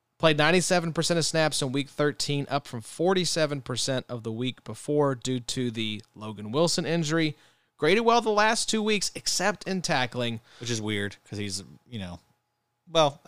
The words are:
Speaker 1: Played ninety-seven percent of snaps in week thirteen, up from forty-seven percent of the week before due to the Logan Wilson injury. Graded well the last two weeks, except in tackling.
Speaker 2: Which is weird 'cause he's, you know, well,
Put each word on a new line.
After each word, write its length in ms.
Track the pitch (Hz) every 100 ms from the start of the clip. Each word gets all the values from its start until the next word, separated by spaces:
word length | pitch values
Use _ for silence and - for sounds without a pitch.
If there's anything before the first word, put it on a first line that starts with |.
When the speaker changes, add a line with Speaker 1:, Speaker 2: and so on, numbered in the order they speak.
| _ _
Speaker 1:
Played 200 | 165 151
ninety-seven 540 | 151 180 - 180 170
percent 260 | 160 160 170
of 60 |
snaps 380 | 147 160 156 -
in 100 | 139
week 160 | 135 139
thirteen, 580 | - 147 131 - 143 139
up 200 | 139 -
from 120 | 123
forty-seven 840 | - - 170 190 160 165 151 143
percent 440 | 123 120 - 131 -
of 140 | 123
the 80 | 110
week 320 | 113 127 117
before 540 | - 107 - 147 143 127
due 240 | 127 127
to 320 | 117 - 123
the 280 | 113 110 107 -
Logan 380 | - 107 104 104
Wilson 340 | 131 170 - 151
injury. 500 | 170 151 165 156 147 _ _ _ _
Graded 280 | 151 202
well 160 | 226 233
the 100 | 220
last 380 | 208 214 226 -
two 120 | 220
weeks, 260 | 214 208 - -
except 500 | - - 185 185 -
in 160 | 190
tackling. 580 | 165 147 123 127 117 113 - -
Speaker 2:
Which 100 | 117
is 100 | 113
weird 360 | 107 104 101 - _
'cause 100 | 104
he's, 240 | 104 92 78 73 _
you 80 | 120
know, 220 | 92 - _ _ _ _ _ _ -
well, 280 | 165 147 139